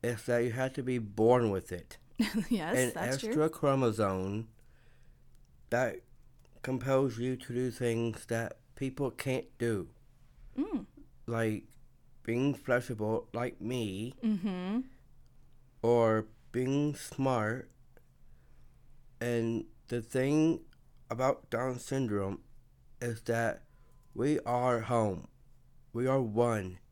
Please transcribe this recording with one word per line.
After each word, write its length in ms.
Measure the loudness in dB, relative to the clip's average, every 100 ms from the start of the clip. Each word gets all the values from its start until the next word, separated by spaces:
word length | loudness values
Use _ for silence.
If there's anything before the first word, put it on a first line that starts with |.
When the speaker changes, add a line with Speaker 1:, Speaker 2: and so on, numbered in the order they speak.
Speaker 1:
is 180 | -4 -4 0
that 180 | 2
you 80 | 2
have 200 | 0 -2
to 100 | -2
be 140 | -2 -2
born 520 | -2 4 6 8 6
with 220 | 0 -2
it. 260 | -10 -10 -20 -20 -2
Speaker 2:
<laughs> 280 | -2 0 0
Yes, 280 | -2 0 2
Speaker 1:
An 140 | 2
Speaker 2:
that's 200 | 0 -2 -2
Speaker 1:
extra 80 | 0
Speaker 2:
true. 140 | 2 2
Speaker 1:
chromosome 960 | 2 2 4 2 2 0 0 -2 -4 -8 -16 -20 -20 -20 -20 -20 -20 -20 -20 -20 -20 -2
that 260 | 0 0 -2 -14 -20 -20 -20 -20 -14
compels 560 | -4 -4 2 4 4 0
you 160 | -4 -4
to 160 | -4
do 200 | -4 -4
things 520 | -2 -2 0 -2 -6 -6
that 320 | -4 -4 -8 _ -8
people 340 | -8 -2 -4
can't 360 | -4 -4 -4 -4 -4
do. 300 | -2 -2 -4 -12 -20 -20 -20 -20 -14 -6
Speaker 2:
Mm. 300 | -4 -4 -6 -18 -20 -18 -6
Speaker 1:
Like 380 | -2 0 -2 -8 -20 -20 -20 -20 -12
being 320 | -2 0 2
flexible 720 | 0 0 0 0 -4 -2 -2 -4
like 260 | -6 -6 -6
me. 540 | -6 -4 -4 -4 -8 -4
Speaker 2:
Mm-hmm. 560 | -2 -2 -2 -4 -4 -4 -4 -12 -20 -20 -20 -20 -20 -20 -20 -4
Speaker 1:
Or 440 | 2 4 4 2 0 -12 -8
being 420 | -4 0 0 0
smart. 720 | -4 -10 -2 2 2 0 -2 -8 -20 -20 -20 -20 _ -20 -20 -20 -20 -20 -20 -20 -20 -20 -8
And 440 | -2 0 0 -2 -4 -14 -6
the 120 | -6
thing 600 | -2 0 2 4 4 2 -4 -20 -20 -20 -10
about 400 | 0 0 0 -2
Down 280 | -2 -2 -4
syndrome 640 | -4 -2 0 0 -2 -6 -12 -20 -20 -20 -20 -10
is 200 | -8 -8
that 400 | -2 0 0 -2 -10 -20 -20 -20 -18
we 240 | -2 0 0
are 400 | 0 0 2 0
home. 480 | 2 2 2 0 -8 -20 -20 -20 -20 -20 -12
We 140 | -2 2
are 140 | 2
one. 580 | 2 2 2 2 -2 -10 -18